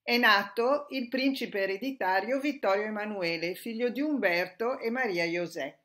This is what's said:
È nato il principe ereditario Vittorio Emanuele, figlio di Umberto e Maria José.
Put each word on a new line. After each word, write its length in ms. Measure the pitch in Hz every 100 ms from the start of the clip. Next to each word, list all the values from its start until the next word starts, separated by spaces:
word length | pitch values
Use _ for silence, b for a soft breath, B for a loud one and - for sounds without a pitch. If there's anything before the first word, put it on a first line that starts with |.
È 160 | - 240
nato 680 | 240 202 202 - 240 285 -
il 180 | 269 240
principe 540 | 220 269 269 233 202
ereditario 760 | 196 196 254 262 185 190 214 269
Vittorio 460 | 285 277 208 196
Emanuele, 720 | 214 214 214 208 170 165 165 180
figlio 320 | 233 220 247
di 120 | 220
Umberto 800 | 302 285 202 170 180 - 226 269
e 100 | 226
Maria 340 | 240 247 175
José. 560 | 170 170 170 170 139 -